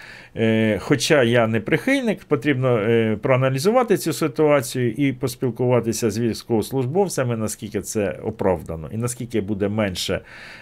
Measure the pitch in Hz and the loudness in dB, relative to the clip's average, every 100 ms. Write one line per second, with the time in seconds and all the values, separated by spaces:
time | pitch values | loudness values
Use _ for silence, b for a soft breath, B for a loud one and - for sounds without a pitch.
0 | B B B - 113 110 110 98 - 143 | B B B -2 2 2 2 0 0 0
1 | - 151 120 120 113 113 - 160 - 277 | 4 4 4 4 4 0 0 0 2 0
2 | 240 185 - 147 143 131 131 120 104 117 | 0 -4 -2 -2 0 0 2 2 2 2
3 | 110 107 131 123 131 135 170 240 240 180 | 2 0 2 2 2 2 2 2 2 0
4 | 170 151 156 135 156 147 131 131 120 - | 0 -2 -2 2 4 4 2 -2 -2 0
5 | 143 127 131 - 131 113 127 123 113 110 | 0 0 -4 -2 -4 0 2 2 2 0
6 | 117 101 120 101 - 113 101 135 127 170 | 0 0 -2 -2 -2 -2 0 -2 -2 0
7 | 190 - 127 113 107 - 101 101 92 110 | 0 0 -2 -2 -4 -6 -6 -6 -4 -2
8 | 98 73 - - 101 87 76 82 76 107 | -2 -4 -8 -2 0 0 -2 -10 -8 -6
9 | 120 - 123 110 98 104 98 107 104 90 | -6 -6 -4 -4 -2 -2 -2 0 -2 -2
10 | - 90 B B B B | -4 -4 B B B B